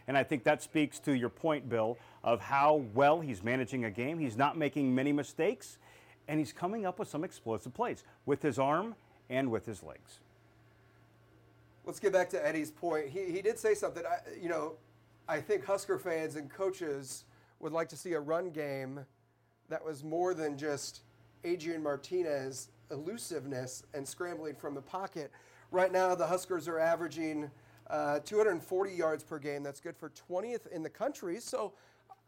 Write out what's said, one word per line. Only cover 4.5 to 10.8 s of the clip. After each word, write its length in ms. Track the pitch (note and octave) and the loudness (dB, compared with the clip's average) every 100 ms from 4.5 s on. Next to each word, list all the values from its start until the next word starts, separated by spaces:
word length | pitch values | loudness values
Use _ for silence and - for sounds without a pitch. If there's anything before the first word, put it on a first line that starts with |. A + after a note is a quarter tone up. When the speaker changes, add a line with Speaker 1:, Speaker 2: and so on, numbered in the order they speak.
| E3 | 2
Speaker 1:
making 380 | C#3+ D3 C3 | 0 2 2
many 160 | B2+ C#3+ | 4 4
mistakes, 680 | C#3+ - - F#3 C4 - - - - - - - | 2 0 0 0 0 -6 -20 -20 -20 -20 -16 -4
and 100 | D#3 | -2
he's 140 | C#3+ | -2
coming 340 | - F3+ A3+ F#3 | -2 -4 -2 -2
up 140 | G3 | -4
with 80 | G3 | -4
some 160 | D3+ | -4
explosive 500 | F#3 - A#2 A2 C3 | -6 -6 -4 -4 -4
plays 300 | - A#3 - - - | -2 -2 -4 -10 -6
with 160 | C3+ C#3+ | 0 2
his 160 | D3+ A#2 | 2 2
arm 380 | C#3 D#3+ A3+ G#3+ - - - | 2 2 0 -8 -18 -20 -4
and 220 | C3 C3 | 0 0
with 160 | A2 A#2 | 0 -4
his 160 | G2 | -10
legs. 380 | D#2 C2+ - - _ _ _ _ _ _ | -12 -16 -20 -20 _ _ _ _ _ _